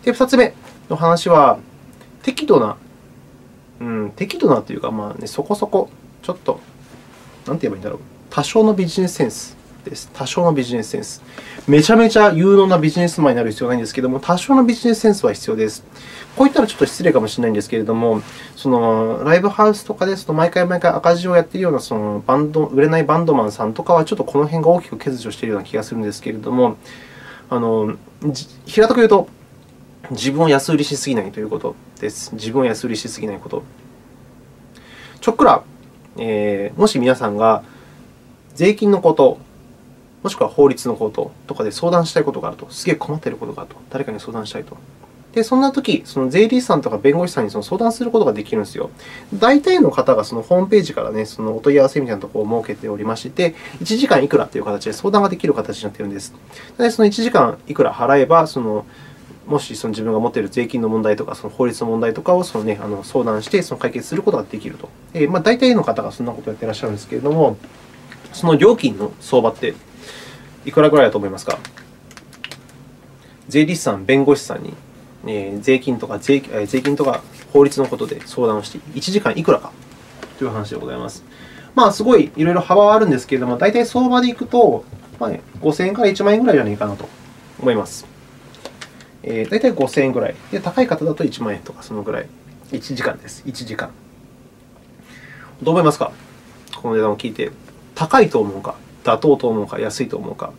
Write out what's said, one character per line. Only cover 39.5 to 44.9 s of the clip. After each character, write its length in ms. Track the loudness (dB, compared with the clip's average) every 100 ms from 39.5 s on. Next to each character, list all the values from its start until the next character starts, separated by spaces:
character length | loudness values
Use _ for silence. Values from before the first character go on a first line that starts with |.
| -20 -20 -20 -20 -20 _ _
も 80 | -8
し 40 |
く 80 | -2
は 60 | -2
法 220 | 4 4
律 180 | 4 -6
の 80 | -4
こ 140 | -4
と 200 | -4 -8 -10 -14
と 80 |
か 80 | -6
で 80 | -6
相 220 | -2 0
談 140 | 2 2
し 80 |
た 60 | 0
い 40 |
こ 80 | -2
と 80 | -4
が 80 | -10
あ 40 |
る 40 | -12
と、 100 | -18
す 160 | -8 -4
げ 60 |
え 20 |
困 200 | -4 -4
っ 60 | -8
て 80 | -8
る 80 | -10
こ 100 | -12
と 60 |
が 80 | -12
あ 40 | -16
る 40 |
と、 60 | -18 -12
誰 120 | -10
か 100 | -8
に 60 | -10
相 140 | -12
談 140 | -12 -10
し 60 |
た 60 | -12
い 60 |
と。 140 | -14 -18 -20